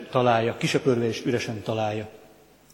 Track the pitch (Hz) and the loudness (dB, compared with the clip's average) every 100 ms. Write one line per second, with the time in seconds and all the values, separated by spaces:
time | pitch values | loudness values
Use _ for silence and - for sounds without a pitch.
0 | - 131 123 113 113 107 - 139 139 117 | -2 2 4 4 2 -2 -2 0 2 2
1 | 117 107 135 120 113 107 98 110 107 107 | 0 -2 0 -2 -2 -6 -4 -2 -2 -4
2 | 107 - - - - _ _ | -8 -14 -20 -20 -20 _ _